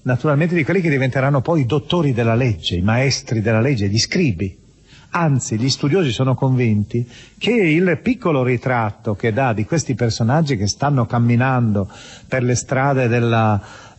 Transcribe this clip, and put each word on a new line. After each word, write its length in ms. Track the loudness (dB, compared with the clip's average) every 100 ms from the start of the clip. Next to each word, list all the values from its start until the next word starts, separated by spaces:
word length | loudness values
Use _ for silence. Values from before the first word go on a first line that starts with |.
naturalmente, 520 | -4 0 2 2 2 0
di 80 |
quelli 180 | 0 0
che 80 | 0
diventeranno 520 | 0 0 0 0 0
poi 200 | 2 0
i 40 | 0
dottori 480 | -2 0 0 0
della 220 | 0 2 2
legge, 400 | 0 -2 -4 -2
i 60 |
maestri 600 | 0 2 0 -2 -2 -2
della 200 | 0 2
legge, 260 | 2 0 0
gli 120 | -2
scribi. 580 | -2 0 0 0 -6 -8 -20 -20 -20 -20 -8
Anzi, 440 | -2 0 0 0 -2
gli 120 | -2
studiosi 420 | -2 0 2 0
sono 240 | 0 0 0
convinti 720 | 0 2 2 0 0 -4 -6 -12 -20 -6
che 140 | -2
il 480 | 2 2 2 2 0
piccolo 420 | -2 -2 0 0
ritratto 720 | 0 0 0 -2 -2 -4 -6 -2
che 180 | -2
dà 180 | 0 0
di 140 | -2 -2
questi 280 | -2 -2
personaggi 640 | -2 -2 0 0 2 0 -2
che 120 | -2
stanno 380 | -2 0 0 0
camminando 840 | 0 2 2 2 2 0 0 -2 -8 -20 -20 -6
per 160 | -2
le 120 | 0 -2
strade 540 | -2 0 0 2 2
della, 520 | 2 2 2 2 0 -4 -16 -20